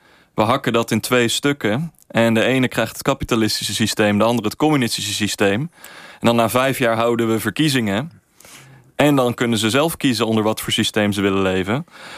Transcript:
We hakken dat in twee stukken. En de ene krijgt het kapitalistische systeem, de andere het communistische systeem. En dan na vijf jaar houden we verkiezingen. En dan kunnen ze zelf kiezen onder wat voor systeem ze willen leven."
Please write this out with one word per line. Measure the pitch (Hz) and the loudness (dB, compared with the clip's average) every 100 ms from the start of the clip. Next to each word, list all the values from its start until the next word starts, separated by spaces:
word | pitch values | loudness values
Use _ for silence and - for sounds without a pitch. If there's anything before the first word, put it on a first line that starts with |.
| _ _ _ - | _ _ _ -2
We | |
hakken | 110 135 139 | 0 0 0
dat | 117 113 | 0 0
in | 113 | -2
twee | - 123 117 | 0 2 2
stukken. | - 143 143 107 110 165 _ _ | 0 -2 -2 -2 -2 -6 _ _
En | 113 117 | 0 2
de | 113 | 2
ene | 107 131 127 | 2 2 0
krijgt | - 110 | -2 -4
het | - | -4
kapitalistische | - 135 135 117 107 - - | -4 -4 -2 0 0 -2 -6
systeem, | 101 107 - 104 104 | -2 -2 0 2 2
de | |
andere | 110 120 104 | 2 0 -4
het | - | -2
communistische | 151 147 117 - 104 | 0 2 0 -4 -6
systeem. | 98 104 - 101 101 160 _ - - - - | -4 -4 0 0 0 -4 _ -20 -20 -20 -4
En | 117 | 0
dan | 117 | 2
na | 113 | 2
vijf | 123 135 127 | 2 0 0
jaar | 117 113 | 0 2
houden | 117 117 117 | 0 0 0
we | 110 | 0
verkiezingen. | 107 - 156 131 110 98 160 - _ _ - - - - _ - | -2 -2 0 0 0 -2 -4 -12 _ _ -20 -20 -20 -20 _ 0
En | 147 143 | 2 4
dan | 123 | 2
kunnen | 117 117 113 | 0 0 2
ze | 110 | 2
zelf | 123 160 - | 2 0 0
kiezen | 135 110 113 | -2 0 0
onder | 110 | 2
wat | 107 107 | 0 -2
voor | - | -4
systeem | - 110 110 104 | -2 0 0 0
ze | 98 | 2
willen | 98 98 | 0 2
leven." | 95 92 92 123 - - - | 0 0 0 -2 -4 -16 -18